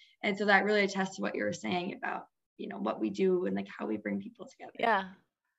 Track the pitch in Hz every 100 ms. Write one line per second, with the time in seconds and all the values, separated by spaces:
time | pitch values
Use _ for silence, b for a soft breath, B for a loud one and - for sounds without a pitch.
0 | b b 214 196 208 190 202 208 196 196
1 | 190 - 208 - 104 - 107 90 87 -
2 | - - - _ _ - - - 214 -
3 | 110 - 135 180 95 101 101 - 214 208
4 | 208 202 202 - 254 - - - 226 202
5 | 190 190 _ _ _